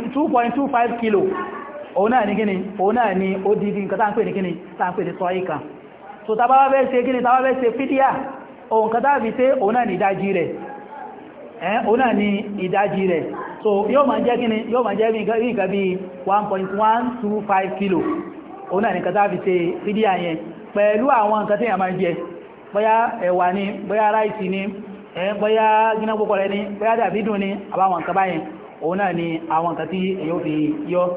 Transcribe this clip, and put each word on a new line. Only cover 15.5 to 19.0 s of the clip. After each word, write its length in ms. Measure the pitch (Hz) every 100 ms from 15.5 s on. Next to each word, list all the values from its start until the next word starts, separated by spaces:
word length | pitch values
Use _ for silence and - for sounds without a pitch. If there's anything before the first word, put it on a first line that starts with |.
| 202 190
bí 100 | 202 190 185 - -
one 220 | 196 202 202
point 200 | 190 185 202
one 260 | 220 226 247 -
two 240 | 202 214 -
five 240 | 190 190 190
kilo. 240 | 202 175 - - - - - - -
Òun 160 | 190
náà 100 | 220
ni 60 |
nǹkan 140 | 180